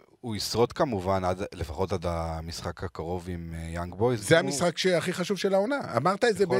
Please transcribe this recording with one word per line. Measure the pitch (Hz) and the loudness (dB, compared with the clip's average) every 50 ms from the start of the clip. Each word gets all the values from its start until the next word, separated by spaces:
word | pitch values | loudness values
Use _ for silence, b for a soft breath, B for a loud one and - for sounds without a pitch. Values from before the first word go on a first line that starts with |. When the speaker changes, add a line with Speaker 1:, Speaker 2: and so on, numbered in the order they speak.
| - _ _ _ | -20 _ _ _
Speaker 1:
הוא | - 120 107 | -8 -6 -4
ישרוד | 98 - - - 107 120 120 - | -4 -4 -2 2 4 4 4 4
כמובן | - 170 139 113 95 90 95 95 95 92 | 2 2 2 2 0 2 2 2 2 2
עד, | 90 92 92 101 - - | 2 0 0 -4 -8 -6
לפחות | 87 82 - 78 87 95 85 98 | -8 -8 -6 -2 -2 -2 0 0
עד | 90 80 87 | -2 -2 -2
המשחק | 85 82 82 82 80 80 82 82 82 - - 90 85 - 98 | -2 -2 -2 -4 -6 -6 -8 -8 -10 -8 -8 -8 -8 -6 -10
הקרוב | 90 - - 80 82 90 90 85 92 | -10 -8 -8 -6 -6 -6 -6 -6 -6
עם, | 90 87 85 82 82 | -8 -8 -8 -8 -8
אה, | 82 82 82 | -8 -8 -6
יאנג | 82 87 87 87 87 | -6 -6 -6 -6 -2
בויז. | 90 110 123 127 107 101 - | 0 2 2 2 0 4 4
Speaker 2:
זה | 160 165 | 6 6
Speaker 1:
הוא | 175 | 6
Speaker 2:
המשחק | - 143 131 170 175 - - | 2 0 0 0 0 0 0
שהכי | - 185 180 160 147 185 170 | 2 2 2 2 0 -2 -4
חשוב | 185 175 - 202 175 | -4 -4 -4 -2 -2
של | - 196 190 | 0 2 4
העונה. | 190 202 240 285 277 - - - | 4 4 2 0 -2 -4 -2 -2
אמרת | 117 135 180 202 196 - | 2 2 2 2 4 2
את | 247 208 | 2 4
זה | 175 202 | 4 4
Speaker 1:
ככל | 170 - - | 4 4 2